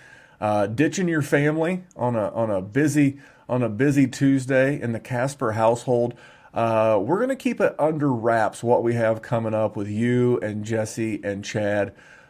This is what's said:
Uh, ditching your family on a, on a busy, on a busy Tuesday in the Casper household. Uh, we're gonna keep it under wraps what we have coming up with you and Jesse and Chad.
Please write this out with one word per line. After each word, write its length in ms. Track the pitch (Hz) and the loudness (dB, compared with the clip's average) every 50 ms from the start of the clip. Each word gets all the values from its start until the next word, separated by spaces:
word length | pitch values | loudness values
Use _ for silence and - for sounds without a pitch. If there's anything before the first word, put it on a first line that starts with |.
| - - - - - - _ - | -20 -20 -20 -20 -20 -20 _ -4
Uh, 260 | 101 107 104 104 101 | -2 0 0 0 0
ditching 400 | 104 113 127 156 156 156 196 185 | 0 0 0 0 0 0 0 -2
your 140 | 170 165 156 | 0 0 -2
family 640 | 143 - 156 143 147 151 151 160 160 170 185 180 180 - - | 0 0 0 2 2 2 0 0 0 -2 -2 -4 -8 -10 -8
on 200 | - 120 123 120 | -4 -2 -2 0
a, 140 | 110 101 - | 0 -2 -2
on 200 | - 107 117 110 | -2 -2 -2 0
a 120 | 101 95 | -2 -2
busy, 580 | 95 104 101 135 156 147 135 151 143 135 135 - - - - _ _ - | -4 -2 0 0 0 2 4 2 2 2 0 -4 -10 -20 -20 _ _ -4
on 120 | 123 127 | -2 -2
a 80 | 123 110 | -2 -2
busy 380 | 104 104 135 147 135 143 135 | 0 0 0 2 4 4 2
Tuesday 720 | 120 - - 143 139 135 135 127 127 135 131 135 139 147 - | 2 2 2 2 2 2 2 0 0 2 2 2 2 0 -2
in 140 | 113 117 113 | -4 -4 -6
the 60 | 110 | -6
Casper 520 | - - 127 123 131 139 - - - 110 | -6 -6 -4 -2 -2 -2 -4 -4 -4 -2
household. 600 | 104 113 113 113 120 117 - 135 123 120 120 120 - - - - - - - - - | 0 4 4 4 4 2 0 0 0 0 0 -2 -4 -8 -18 -20 -20 -20 -20 -8 -4
Uh, 460 | 107 113 113 113 110 110 110 110 98 | -2 0 2 2 4 4 4 4 2
we're 200 | 92 123 175 208 | 2 0 0 0
gonna 160 | 247 262 269 | 0 -2 -2
keep 240 | 262 - 247 233 - | -2 -4 -4 0 0
it 140 | 196 - - | 0 0 0
under 340 | - 143 160 160 147 147 143 | 0 0 0 0 0 0 0
wraps 520 | 127 113 107 117 117 113 107 - - - 120 | 0 0 2 2 2 2 2 0 -2 -2 0
what 200 | 117 120 - 113 | 2 2 2 2
we 100 | 117 117 | 0 0
have 280 | 117 113 110 110 113 | 2 2 0 0 -2
coming 320 | - - 120 113 113 110 110 | -4 -4 -2 -2 -2 -2 -2
up 220 | 110 107 104 - | 0 -2 -2 -2
with 120 | 110 104 | -4 -8
you 520 | 104 104 107 120 123 123 123 123 123 123 - | -6 -2 -2 0 2 2 2 2 2 2 0
and 240 | - 107 104 107 104 | -2 -4 -6 -6 -6
Jesse 580 | 110 113 110 110 110 - 117 110 110 107 - - | -4 -4 -4 -4 -4 -4 -6 -4 -4 -4 -6 -6
and 200 | 101 101 101 101 | -6 -6 -6 -6
Chad. 500 | - - 107 104 101 104 101 101 101 - - - - - - - | -6 -4 -2 -2 0 0 0 -2 -2 -6 -14 -20 -20 -20 -20 -20